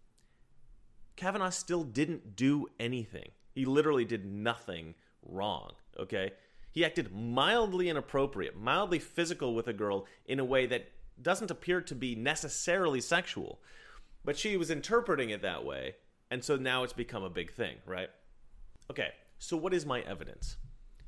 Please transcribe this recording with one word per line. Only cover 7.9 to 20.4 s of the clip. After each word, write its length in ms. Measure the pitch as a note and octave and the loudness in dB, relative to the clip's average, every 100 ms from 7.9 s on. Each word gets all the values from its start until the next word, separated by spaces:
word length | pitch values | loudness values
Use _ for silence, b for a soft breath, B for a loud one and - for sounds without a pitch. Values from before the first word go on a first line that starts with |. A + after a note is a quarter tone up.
inappropriate, 640 | D3+ - C#3 C#3 G2+ D#2 F2 | 0 0 2 2 0 -4 -2
mildly 420 | A2+ D#3+ G3+ E3+ | 2 2 4 0
physical 560 | - - E3+ F3 C3+ | 0 -2 0 0 0
with 140 | A2+ A#2 | 0 0
a 40 | |
girl 320 | G#2 G#2 G2 B B | -2 0 0 B B
in 160 | - C3+ | -4 0
a 40 | B2+ | 4
way 180 | C3 | 4
that 280 | B2 A#2+ - - - - | 4 0 -4 -16 -16 -4
doesn't 300 | B2+ F#3+ G#3 | 0 0 0
appear 320 | - - F3+ | -4 0 0
to 120 | E3+ | 0
be 200 | C3 B2+ | -4 -4
necessarily 880 | A2+ B2+ D#3 D3 - - F3+ F3 C3 | -2 0 0 -4 -4 2 4 4 2
sexual. 580 | - E3+ F3+ - - - B B B B B B | 2 2 2 -6 -6 -10 B B B B B B
But 140 | - C#3+ | -2 0
she 180 | G#3+ G3 | 2 2
was 140 | D#3 | 0
interpreting 580 | D3+ - A#3 A#3 D3+ A#2 | -2 2 2 4 2 2
it 140 | G#2 | 0
that 200 | F#2+ D#2+ | -2 -2
way, 340 | B1+ C2+ C2 - _ _ _ | -4 -4 -6 -10 _ _ _
and 120 | B2 | -6
so 140 | - C#3+ | 0 0
now 280 | C3 B2+ | 2 0
it's 100 | B2 | 0
become 280 | - A#2 A2+ | -4 -6 -4
a 60 | F#2+ | -4
big 240 | E2+ E2+ | -4 -6
thing, 240 | - G2+ A1+ | -4 -6 -6
right? 240 | - F2+ F#2 - - - - - - - - | -8 -6 -8 -10 -20 -20 -20 -16 -16 -18 -10
Okay, 200 | C3 F#2 - - - | -4 -4 -4 -20 -16
so 200 | - E3 | -4 -2
what 160 | F3 | 0
is 100 | F3+ | 0
my 160 | D3 B2 | 0 -2
evidence? 560 | - F2+ D#2 - | -2 -8 -10 -6